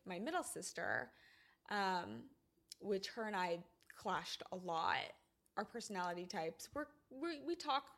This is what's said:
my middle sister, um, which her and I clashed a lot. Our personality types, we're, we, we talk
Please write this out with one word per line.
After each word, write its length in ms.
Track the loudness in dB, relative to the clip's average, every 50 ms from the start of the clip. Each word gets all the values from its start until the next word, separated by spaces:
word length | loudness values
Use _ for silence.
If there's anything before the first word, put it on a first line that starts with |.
| -8
my 120 | -6 -4 -2
middle 260 | 0 2 2 2 0
sister, 680 | 0 -4 -4 -4 -4 -4 -2 0 2 2 2 2 -2 -8 -20 -20 -20 -20 -20 -20 -20 -20 _ -6 0
um, 540 | 2 4 4 6 4 4 2 0 -4 -8 -8 -12 -16 _ _ _ _ _ _ -18 -14 -8
which 280 | 0 0 0 2 0 -2
her 160 | -4 -2 -2
and 100 | 0 2
I 240 | 2 2 2 2 0 -2 -10 -20 _ -20 -20 -16
clashed 480 | -6 -2 2 2 2 0 -2 -6 -6 -6 -6
a 40 | -6
lot. 420 | -6 -2 0 2 4 4 4 4 4 2 -2 -8 -12 _ _ _ _ _ _ -4 -4
Our 80 | -4
personality 600 | -2 -4 -8 -6 -4 -2 0 0 0 0 -2 -4
types, 440 | -4 -2 -2 -2 -2 -2 -4 -10 -6 -4
we're, 120 | -4 -4 -4 -8 -20 _ -16
we, 320 | -8 -4 -2 -2 -2 -2 -2
we 100 | -2 -2
talk 280 | -2 2 2 2 2 2 -2 -18